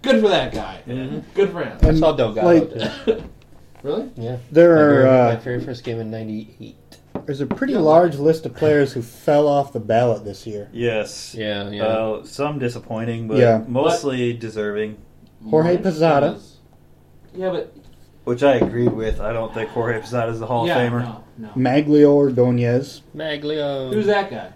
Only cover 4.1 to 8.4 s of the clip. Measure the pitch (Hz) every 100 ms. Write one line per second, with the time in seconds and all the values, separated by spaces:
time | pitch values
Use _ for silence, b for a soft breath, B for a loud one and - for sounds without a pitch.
4.1 | - 117 123 - 151 170 160 147 139 131
5.1 | 131 120 113 127 123 - 120 - 113 110
6.1 | 110 110 107 110 - 110 - _ - _
7.1 | - - 135 143 202 269 233 156 160 180
8.1 | 139 151 160